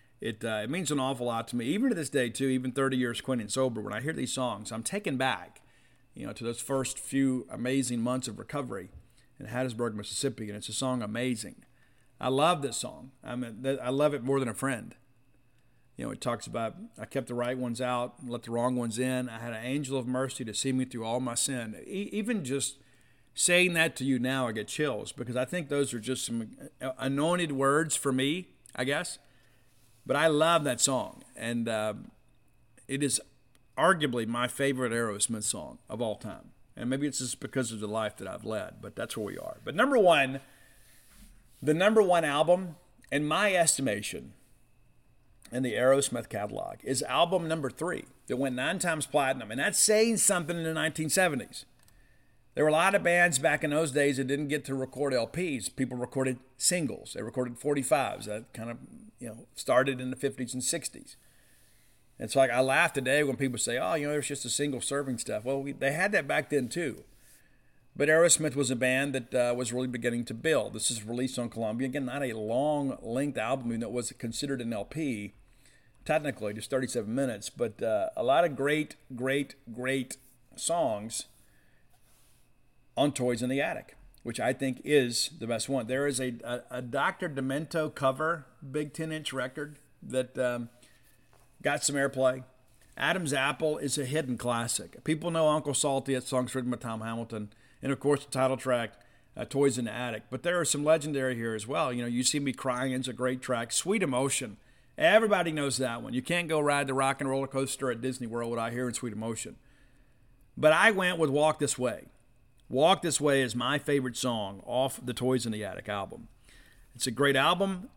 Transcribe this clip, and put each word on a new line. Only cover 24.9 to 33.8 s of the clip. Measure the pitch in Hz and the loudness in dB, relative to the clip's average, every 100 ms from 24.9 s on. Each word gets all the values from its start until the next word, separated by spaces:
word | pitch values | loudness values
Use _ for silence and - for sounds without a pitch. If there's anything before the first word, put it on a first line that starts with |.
| 107 101 | 0 -6
because | - 117 123 | -8 -4 -2
I | |
think | 131 180 139 | -2 -4 -2
those | 143 131 | 0 0
are | 117 | -2
just | 113 127 - | -4 -4 -2
some, | 117 107 - 139 - | -4 -6 -12 -18 -10
uh, | 131 127 | -8 -4
anointed | 131 139 160 180 165 | -2 2 2 2 0
words | 135 135 147 165 | 2 4 4 2
for | - 143 | 0 0
me, | 131 135 175 180 _ - | 2 0 -2 -6 _ -14
I | - | -6
guess. | 127 147 180 - _ _ _ _ _ _ _ _ | -2 -2 -4 -10 _ _ _ _ _ _ _ _
But | - 139 | 0 4
I | 160 | 6
love | 151 160 170 | 6 6 6
that | 139 120 | 4 2
song, | - 131 95 - - - | 2 2 -4 -10 -18 -8
and, | 113 120 117 | -2 -2 0
uh, | 110 110 104 - - _ _ _ _ _ _ - | 0 0 -4 -10 -20 _ _ _ _ _ _ -6
it | 139 | -2
is | 143 - - _ _ _ _ | 0 0 -4 _ _ _ _
arguably | - | 2